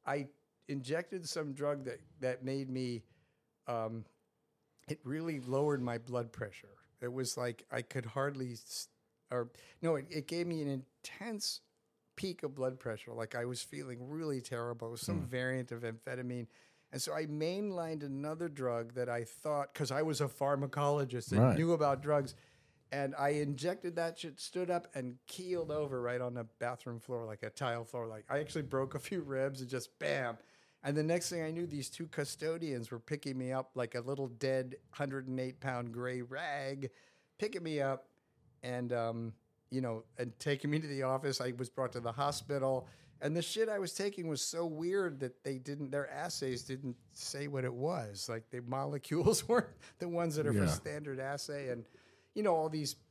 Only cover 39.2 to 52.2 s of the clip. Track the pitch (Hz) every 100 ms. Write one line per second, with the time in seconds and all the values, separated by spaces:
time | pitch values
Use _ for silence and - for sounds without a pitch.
39.2 | 117 107 _ _ _ 127 127 113 - -
40.2 | 123 - 151 139 147 151 156 135 131 131
41.2 | 143 131 127 120 127 - 127 123 117 117
42.2 | 143 147 - 143 135 131 - - - -
43.2 | 143 165 165 214 220 208 180 - 202 196
44.2 | 165 139 - 165 170 156 170 196 180 139
45.2 | 131 - 139 131 127 143 139 143 139 139
46.2 | 165 - 135 123 - 131 135 120 - -
47.2 | - 139 143 139 127 123 147 175 110 101
48.2 | - 113 110 123 120 131 143 143 - 156
49.2 | 170 226 - 240 240 - - - 175 170
50.2 | 170 147 147 107 90 80 151 147 147 131
51.2 | 135 143 - 143 131 120 113 - - -